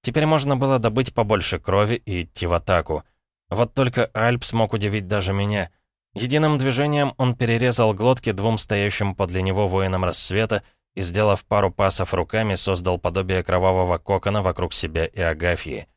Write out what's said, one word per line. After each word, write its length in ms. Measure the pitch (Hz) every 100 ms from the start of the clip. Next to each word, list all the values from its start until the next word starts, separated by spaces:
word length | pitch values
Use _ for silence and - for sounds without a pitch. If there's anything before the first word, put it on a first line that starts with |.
Теперь 240 | - 151 151
можно 300 | 156 139 131
было 220 | 135 131
добыть 360 | 113 110 127
побольше 440 | - 104 107 - 90
крови 420 | - 98 104 120
и 180 | - 92
идти 240 | 85 - 87
в 60 |
атаку. 520 | 85 - 90 80 78 - _ _ _ _
Вот 240 | 101 117
только 360 | - 131 120 117
Альп 320 | 110 113 120
смог 280 | - 117 110
удивить 360 | 110 101 107 92
даже 240 | 104 92
меня. 380 | 98 101 104 87 _ _ _ _
Единым 440 | 95 123 147 156 147
движением 560 | 135 123 147 147 143 -
он 200 | 127 120
перерезал 580 | 117 117 127 120 110
глотки 380 | 101 117 127 -
двум 260 | 98 107 110
стоящим 560 | - 101 101 - 101
подле 280 | 95 95 92
него 260 | 95 95 101
воинам 360 | 95 95 92
рассвета 580 | 92 80 - 95 110 104 - _ _
и, 60 | -
сделав 440 | 90 90 107 98
пару 260 | - 104 98
пасов 440 | - 98 - 92
руками, 400 | 92 82 110 110
создал 440 | 92 - 90 90 90
подобие 440 | 90 87 92 92
кровавого 560 | 85 90 95 92 90 87
кокона 440 | - 98 - 104
вокруг 300 | 92 87 90
себя 340 | - 82 82 82
и 140 | -
Агафьи. 680 | 85 78 87 85 - 82 -